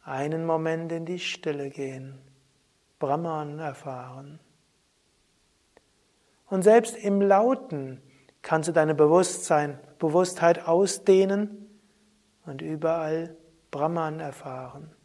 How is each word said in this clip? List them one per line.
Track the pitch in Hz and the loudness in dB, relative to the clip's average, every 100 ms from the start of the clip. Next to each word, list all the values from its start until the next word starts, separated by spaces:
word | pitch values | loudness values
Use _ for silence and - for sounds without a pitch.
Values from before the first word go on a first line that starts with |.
einen | - 135 147 160 165 | -8 -6 -4 -4 -2
Moment | 160 160 165 165 | -2 -2 -4 -6
in | 165 165 | -8 -8
die | 180 | -8
Stille | - - 165 143 139 | -8 -8 -6 -6 -8
gehen, | 143 135 131 135 135 _ _ _ _ _ _ _ _ | -8 -10 -10 -16 -18 _ _ _ _ _ _ _ _
Brahman | 139 151 170 156 147 151 | -4 -2 -2 -6 -8 -8
erfahren. | 160 131 143 127 127 131 143 156 _ _ _ _ _ _ _ _ _ _ _ _ _ _ _ _ _ _ _ _ _ | -10 -10 -12 -12 -14 -18 -20 -20 _ _ _ _ _ _ _ _ _ _ _ _ _ _ _ _ _ _ _ _ _
Und | 190 | 2
selbst | 185 233 226 - | 6 6 4 -6
im | 202 196 | -2 2
Lauten | 196 196 233 262 - 151 135 131 _ _ _ _ | 4 4 4 0 -4 -10 -10 -14 _ _ _ _
kannst | - 160 156 | -2 0 2
du | |
deine | 165 156 156 | 2 2 6
Bewusstsein, | 151 170 180 - - 156 147 135 - - | 6 6 4 -2 0 2 0 -8 -18 -4
Bewusstheit | 160 165 180 180 170 170 - | 2 2 2 2 2 4 2
ausdehnen | 170 196 - - 190 190 196 208 - - _ _ _ _ _ _ _ - | 2 2 0 4 4 4 0 -4 -8 -20 _ _ _ _ _ _ _ -14
und | 139 | -12
überall | 160 156 160 165 160 160 165 - _ _ _ | -8 -4 -2 -2 -2 -4 -6 -14 _ _ _
Brahman | 143 156 170 160 156 | -4 -2 -2 -4 -6
erfahren. | 147 135 - 127 127 135 156 _ | -10 -12 -12 -12 -14 -16 -20 _